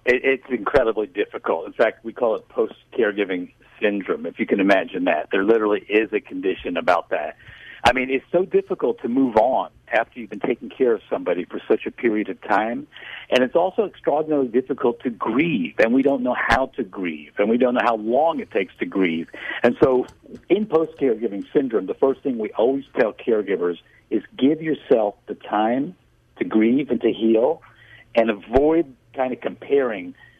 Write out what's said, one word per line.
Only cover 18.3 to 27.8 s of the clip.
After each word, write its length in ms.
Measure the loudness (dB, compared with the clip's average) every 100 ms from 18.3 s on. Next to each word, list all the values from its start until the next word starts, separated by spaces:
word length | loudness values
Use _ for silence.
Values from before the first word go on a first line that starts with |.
| 0
it 100 | -4
takes 260 | -4 -4 -6
to 80 | -4
grieve. 440 | 0 0 0 -6 -12 -12 0
And 160 | 0 4
so 240 | 4 4 0 -10 -20 -16 -2
in 160 | 0 2
post-caregiving 800 | 0 0 -2 -2 0 -4 -6 -2
syndrome, 320 | -2 0 -2 -4
the 80 |
first 280 | 0 0 0
thing 160 | -4 -4
we 140 | -4
always 340 | 0 0 0 -4 -2
tell 140 | -2
caregivers 640 | -2 -2 0 0 -2 -2 -4 -10 _ _
is 140 | -6 -6 0
give 240 | 2 2
yourself 540 | -2 -6 0 2 2 -4 -12
the 80 | -14
time 600 | -4 0 0 0 -4 -10 _ _ _ -8
to 80 | -2
grieve 440 | 2 4 2 0
and 100 | 0
to 100 | 0
heal, 500 | 0 2 4 2 -2 -10 -20